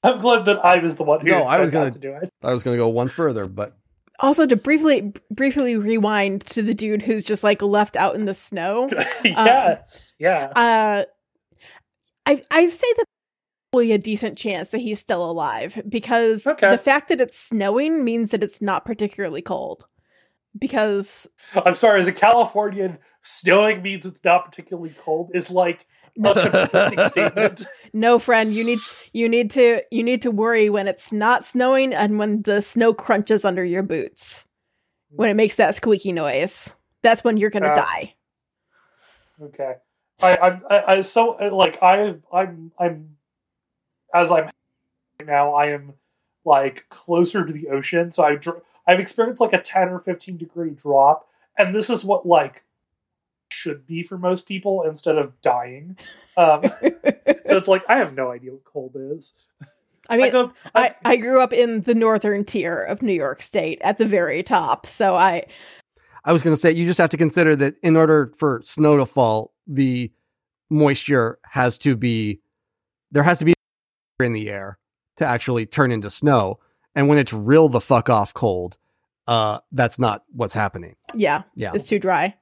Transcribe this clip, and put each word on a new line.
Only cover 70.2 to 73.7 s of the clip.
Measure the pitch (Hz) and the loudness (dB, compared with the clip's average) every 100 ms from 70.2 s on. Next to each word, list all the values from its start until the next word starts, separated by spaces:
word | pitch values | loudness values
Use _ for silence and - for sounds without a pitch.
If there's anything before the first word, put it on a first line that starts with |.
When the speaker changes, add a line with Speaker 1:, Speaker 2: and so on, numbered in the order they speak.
| _ _ _ _ _ | _ _ _ _ _
Speaker 2:
moisture | 151 147 135 - 139 113 - _ | 2 2 2 0 0 0 -4 _
has | 135 123 - | -2 -2 0
to | 143 120 | -2 0
be, | 123 117 107 101 _ _ _ _ _ _ _ | -2 -2 -4 -8 _ _ _ _ _ _ _
there | 143 | 0
has | 151 175 | 2 2
to | 160 | 2
be | 170 _ | 0 _